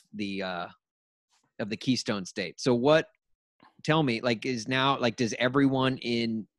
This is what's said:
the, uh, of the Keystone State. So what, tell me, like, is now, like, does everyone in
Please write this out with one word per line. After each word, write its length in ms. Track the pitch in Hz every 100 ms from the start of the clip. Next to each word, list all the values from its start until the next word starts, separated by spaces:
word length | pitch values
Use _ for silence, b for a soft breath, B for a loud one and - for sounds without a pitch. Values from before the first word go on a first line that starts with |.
| _
the, 300 | 104 101 98
uh, 260 | 92 87 95 - _ _ _ _ _ _ _ -
of 100 | 110
the 60 | 110
Keystone 480 | - 120 - 104 90
State. 340 | - 87 -
So 140 | 135
what, 320 | 123 135 156 - _ _ _ _ _ _ _
tell 180 | - 156
me, 180 | 143 113
like, 240 | 123 113
is 220 | 135 123 107
now, 300 | 131 135 131
like, 180 | 120 107
does 180 | 113 -
everyone 580 | 123 139 139 131 131 131
in 480 | 120 117 117 110 101